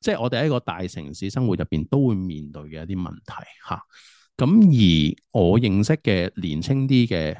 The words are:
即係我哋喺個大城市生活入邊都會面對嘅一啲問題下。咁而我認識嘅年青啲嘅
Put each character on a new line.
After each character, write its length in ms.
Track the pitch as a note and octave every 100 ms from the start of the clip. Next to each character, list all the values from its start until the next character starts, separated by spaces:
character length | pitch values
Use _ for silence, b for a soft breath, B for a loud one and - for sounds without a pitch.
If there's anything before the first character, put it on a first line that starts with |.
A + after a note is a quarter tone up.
即 100 | A3
係 100 | G3+
我 80 | A#2+
哋 160 | A#2+
喺 40 | D3+
個 100 | B2
大 260 | - F2 F2+
城 280 | - D2
市 160 | D#2+ G2
生 160 | B2+ A#2+
活 80 |
入 100 | E2 D#2
邊 200 | D#2 -
都 200 | C#3 C3
會 80 | G2
面 340 | F#2 D2+ D2
對 100 | D2+
嘅 180 | D2+ D#2
一 120 | E2+
啲 60 | F#2
問 80 | E2
題 240 | - - - - - -
下。 120 | F2 - B B B B -
咁 100 | C3
而 760 | A3 G3 B2+ F#2 D#2 D#2 - _
我 300 | A2+ F2 A2
認 260 | A#2 G2 G#2
識 80 | D#3
嘅 300 | A2+ F#2 F#2 -
年 180 | F2 D2+
青 280 | F2 C3+ C3+
啲 180 | B2+ A#2
嘅 300 | F2 D#2